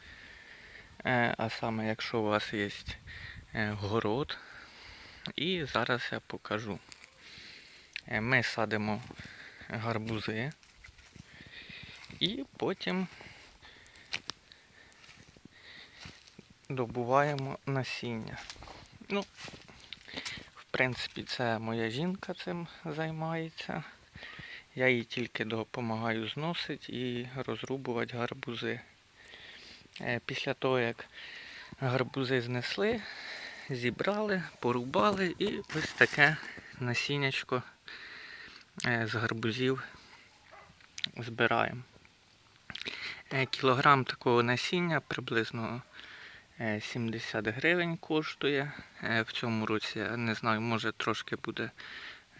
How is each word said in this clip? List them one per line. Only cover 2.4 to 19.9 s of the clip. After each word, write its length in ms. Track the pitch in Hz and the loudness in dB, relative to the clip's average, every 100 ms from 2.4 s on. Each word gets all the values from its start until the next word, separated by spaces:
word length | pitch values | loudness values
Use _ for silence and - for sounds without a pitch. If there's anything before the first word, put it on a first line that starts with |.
| - | 4
є, 180 | 107 101 - - - - - - - - | 0 0 -2 -8 -10 -10 -12 -12 -14 -8
е, 160 | 117 107 | -2 -2
город. 680 | 104 101 113 107 117 151 - - - - - - - - - - - | 0 0 2 4 2 0 -6 -10 -18 -18 -18 -18 -18 -18 -14 -8 -2
І 280 | 160 185 | -2 0
зараз 440 | 135 113 120 123 - | 2 2 4 2 0
я 80 | 113 | -4
покажу. 580 | - 92 - 107 107 90 - - - - - - - - - - - - - | -4 -8 -2 -2 0 -6 -6 -18 -20 -20 -18 -16 -16 -18 -18 -20 -14 -12 -4
Е, 120 | 110 | 0
ми 220 | 117 131 | 4 4
садимо 600 | 110 - 110 110 107 104 - - - - - - - | 4 0 2 2 2 -2 -4 -14 -14 -14 -16 -14 -8
гарбузи 840 | 113 113 113 110 110 104 110 135 - - - - - - - - - - - - - - - - - | -4 -2 -2 -2 -4 -2 -2 -4 -6 -18 -20 -20 -20 -20 -20 -20 -18 -18 -16 -16 -14 -14 -16 -14 -2
і 240 | 170 254 277 - | -2 -2 -8 -4
потім 520 | 131 196 180 180 185 - - - - - - - - - - - - - - - - - - - - - - - - - - - - - - - - - - - - | -2 -2 -2 -2 -2 -8 -18 -18 -20 -20 -20 -20 -20 -20 -8 -8 -6 -10 -12 -20 -20 -20 -20 -20 -20 -20 -20 -20 -20 -20 -20 -18 -18 -16 -16 -16 -20 -20 -20 -16 -4
добуваємо 880 | 131 117 120 120 135 147 143 135 - - | -2 0 0 4 6 6 2 -2 -4 0
насіння. 720 | 135 123 - 120 113 - - - - - - - - - | 0 0 -2 -2 -4 -4 -8 -10 -12 -14 -16 -16 -14 -4
Ну, 140 | 202 190 - - - - - - | -2 -2 -8 -14 -14 -16 -18 -14